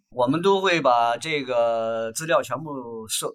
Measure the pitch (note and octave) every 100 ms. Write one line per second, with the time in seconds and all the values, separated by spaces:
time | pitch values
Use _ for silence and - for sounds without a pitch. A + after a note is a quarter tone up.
0 | _ B2 B2 D#3 F#3+ G3 F#3+ E3+ C3+ A#2+
1 | A#2 A#2+ D#3+ D3+ B2+ A#2+ A#2 A#2 A2+ A2+
2 | A2+ A2+ D#3+ D#3+ B2+ B2+ D#3 C#3 A#2 A2+
3 | A2 - D3+